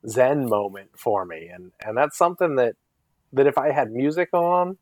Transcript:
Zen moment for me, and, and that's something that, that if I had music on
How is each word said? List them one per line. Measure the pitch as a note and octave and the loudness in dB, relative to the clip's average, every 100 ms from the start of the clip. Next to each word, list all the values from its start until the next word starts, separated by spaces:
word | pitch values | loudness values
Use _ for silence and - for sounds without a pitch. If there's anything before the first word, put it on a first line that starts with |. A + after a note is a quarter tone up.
| A2+ | -6
Zen | A2+ B2+ D3 B2+ | 2 2 2 0
moment | G#2 G2+ G2 G2 - | 0 -2 -10 -20 -8
for | - G#2 F2 | -2 -2 -4
me, | E2 E2 | -12 -16
and, | F2+ F2+ _ G#2+ | -20 -20 _ -8
and | A2+ | -2
that's | D3+ - | -2 2
something | F3 F3+ F3 C3+ | 0 2 -2 2
that, | A#2+ - _ _ _ _ _ | 0 -2 _ _ _ _ _
that | C3 C#3 | 2 2
if | C#3 | 4
I | C#3+ | 0
had | D3 A#2+ | 0 -2
music | A2+ C#3+ D#3+ F3 | 0 -2 0 0
on | F3+ E3+ F3+ F3+ F#3+ | 0 2 2 0 -6